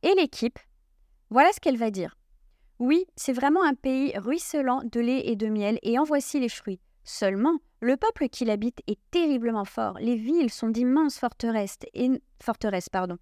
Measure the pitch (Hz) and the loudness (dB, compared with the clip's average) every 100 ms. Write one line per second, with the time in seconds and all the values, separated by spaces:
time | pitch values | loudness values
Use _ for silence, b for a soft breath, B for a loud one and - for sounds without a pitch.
0 | 311 381 311 - 233 - _ _ _ _ | 4 4 2 0 -4 -4 _ _ _ _
1 | _ _ _ 226 311 415 - 254 226 190 | _ _ _ 6 6 6 0 0 -2 -2
2 | 170 - _ _ _ _ _ _ 247 320 | -8 -10 _ _ _ _ _ _ 2 2
3 | 370 - - 247 277 330 349 269 269 262 | 2 -8 -4 0 2 4 2 0 -2 0
4 | 277 - 202 320 - 311 269 254 233 233 | -2 -4 -4 -4 -2 -2 0 -2 -2 -2
5 | 233 262 - 220 220 214 208 220 - 233 | 0 0 -2 -4 -2 -2 -2 -2 0 0
6 | 302 294 269 294 240 - - 185 _ _ | 2 0 0 -2 -2 -4 -10 -12 _ _
7 | - - 202 196 262 330 _ _ 233 269 | -16 -2 -2 2 2 0 _ _ 0 2
8 | - - 262 - 226 208 220 - - 208 | 0 0 -4 -2 -2 0 -2 -6 -8 -8
9 | _ 349 330 262 233 220 196 - 220 185 | _ 0 2 2 0 -2 -4 -4 -6 -2
10 | 226 240 220 339 254 - 226 226 247 269 | -2 -2 0 2 0 -2 -4 0 2 4
11 | 311 - 247 - 233 226 202 - - - | 2 0 -6 -4 -4 -2 -4 -8 -14 -2
12 | 254 262 _ _ - 226 214 190 - 196 | 0 0 _ _ -6 -4 -2 -4 -4 -4
13 | 185 175 | -4 -6